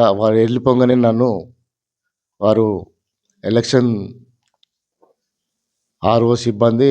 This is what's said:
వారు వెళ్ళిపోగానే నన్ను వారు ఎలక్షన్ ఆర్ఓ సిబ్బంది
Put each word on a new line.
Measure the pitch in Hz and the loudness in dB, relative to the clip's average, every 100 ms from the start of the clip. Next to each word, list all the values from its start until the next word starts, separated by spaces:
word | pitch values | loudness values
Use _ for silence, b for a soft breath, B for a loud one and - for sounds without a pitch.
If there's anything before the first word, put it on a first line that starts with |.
| 113 | 0
వారు | 98 110 110 | 2 0 2
వెళ్ళిపోగానే | 113 123 131 123 123 127 | 0 0 0 2 2 2
నన్ను | 117 113 127 95 - _ _ _ _ _ _ _ _ _ | 0 0 -2 -4 -10 _ _ _ _ _ _ _ _ _
వారు | 101 107 110 92 87 _ _ _ _ _ | 0 0 0 -4 -10 _ _ _ _ _
ఎలక్షన్ | - 113 113 131 120 107 95 - _ _ _ _ _ _ _ _ _ _ _ _ _ _ _ _ _ _ | -4 -2 0 0 0 -4 -8 -16 _ _ _ _ _ _ _ _ _ _ _ _ _ _ _ _ _ _
ఆర్ఓ | 95 117 117 | -2 0 2
సిబ్బంది | 117 120 104 117 117 139 | 0 -2 0 0 2 0